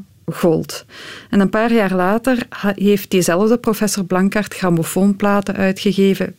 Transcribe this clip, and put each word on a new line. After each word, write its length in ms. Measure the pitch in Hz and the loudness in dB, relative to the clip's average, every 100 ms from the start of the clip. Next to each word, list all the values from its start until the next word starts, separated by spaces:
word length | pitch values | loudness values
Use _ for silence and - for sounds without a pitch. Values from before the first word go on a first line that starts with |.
| - _ - | -18 _ -12
gold. 580 | - 175 160 - - - - - - - | -2 0 0 -2 -12 -16 -20 -20 -18 -4
En 100 | 202 | 0
een 100 | 190 | 2
paar 220 | 220 233 | 2 2
jaar 220 | 233 196 | 2 2
later 440 | 185 180 220 233 247 247 | 2 2 0 0 -2 -4
ha-, 240 | - 202 202 | -6 -4 0
heeft 340 | 196 202 - | 2 2 2
diezelfde 480 | 185 170 170 214 233 | 0 2 2 2 2
professor 460 | 240 214 208 208 | 0 -2 -2 -2
Blankaert 500 | 175 180 196 214 202 | -2 0 0 0 -4
grammofoonplaten 1000 | - 185 170 165 - 196 196 208 202 202 | -4 0 0 0 0 2 2 0 0 -2
uitgegeven 800 | 196 190 190 208 190 196 185 185 | -2 -2 0 -2 2 2 2 -4